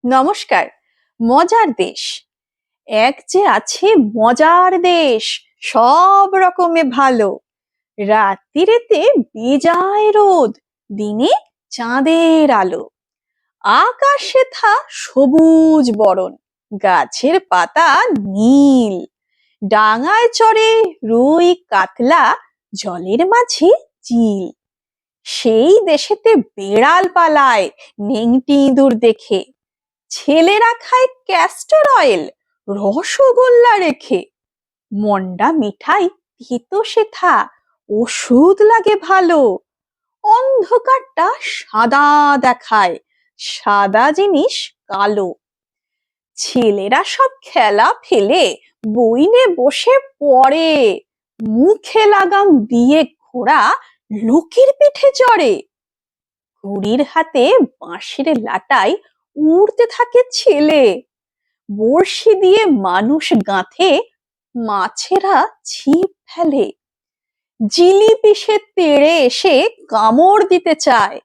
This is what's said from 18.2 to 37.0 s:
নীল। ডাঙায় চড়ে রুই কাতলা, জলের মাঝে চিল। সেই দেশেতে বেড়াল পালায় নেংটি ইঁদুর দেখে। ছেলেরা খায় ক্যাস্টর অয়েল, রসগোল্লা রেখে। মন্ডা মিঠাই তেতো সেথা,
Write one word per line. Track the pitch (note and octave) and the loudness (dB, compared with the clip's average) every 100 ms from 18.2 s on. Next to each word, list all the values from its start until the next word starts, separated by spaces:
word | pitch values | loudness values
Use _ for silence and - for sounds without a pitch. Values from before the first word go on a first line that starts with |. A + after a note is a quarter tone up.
| G3+ | -6
নীল। | F#3+ A3 C#4 C#4+ C4+ A3 F#3 - _ _ _ _ _ | -2 2 4 4 2 0 -6 -12 _ _ _ _ _
ডাঙায় | G3 G#3+ G#3+ A3+ D4 G#4+ A#4 | -2 0 0 0 -2 0 0
চড়ে | A#4 A4 A4 A4 A4+ G#4+ D#4+ | 2 0 2 2 2 0 -4
রুই | A3 A3+ C4 D#4+ F4 F4+ _ | -4 0 2 2 2 0 _
কাতলা, | G3+ F#3+ _ B3 E4 A#3+ - _ _ _ | -4 -4 _ 0 2 0 -2 _ _ _
জলের | G3 G#3 F3 F#3 A#3 F4+ | -14 -12 -10 -6 -2 0
মাঝে | A4+ A#4+ - E4+ D5+ - _ | 0 -2 0 2 2 -2 _
চিল। | - A#3 A3+ G3+ F3+ - _ _ _ _ _ _ - | -6 -2 -2 -2 -8 -16 _ _ _ _ _ _ -14
সেই | - A#3 A3 C#4 G#4 F#4+ | -4 0 2 4 4 2
দেশেতে | D4 - G#4 A4+ G#4+ | -2 -2 -2 0 0
বেড়াল | G3+ - G3 G#3 C4 F4 F#4 | -2 -12 -4 0 2 2 0
পালায় | F4+ E4 D4+ C4+ A3+ F3+ _ - - | 0 0 2 2 0 -2 _ -20 -12
নেংটি | G3+ A#3+ A#3 B3+ B3+ C#4+ C#4 | -6 -4 0 -2 0 0 2
ইঁদুর | C4 C4+ A3+ | 2 2 2
দেখে। | A#3 A3 - G3 - _ _ _ _ _ _ | 0 -2 -4 -6 -6 _ _ _ _ _ _
ছেলেরা | - - D4+ E4 G#4 A#4 | -10 -2 2 2 2 0
খায় | A#4 - B4+ B4+ - - | -2 -4 0 0 -4 -6
ক্যাস্টর | F#4 E4+ - - D#5 D5 | -2 -2 -6 -2 0 2
অয়েল, | B4+ D4+ F#3 D3+ _ _ _ - | 2 2 0 -6 _ _ _ -12
রসগোল্লা | G3+ G3+ A#3+ G#4 - C5+ A#4+ B4+ A#4+ A#4+ G#4+ | -6 -4 -4 -8 0 2 2 4 4 4 2
রেখে। | F4 C4+ - - - _ _ _ _ _ _ | -2 -4 -6 -6 -6 _ _ _ _ _ _
মন্ডা | G3+ G#3 G3+ F#3 F3+ A3+ | -6 -2 -2 -4 -4 -2
মিঠাই | A3 G#3 G3+ - F#4 F#4 _ _ _ | 0 -4 -6 -4 -2 -2 _ _ _
তেতো | A#3+ A#3+ _ G4 | -10 -10 _ -6
সেথা, | G#4+ - | -4 -2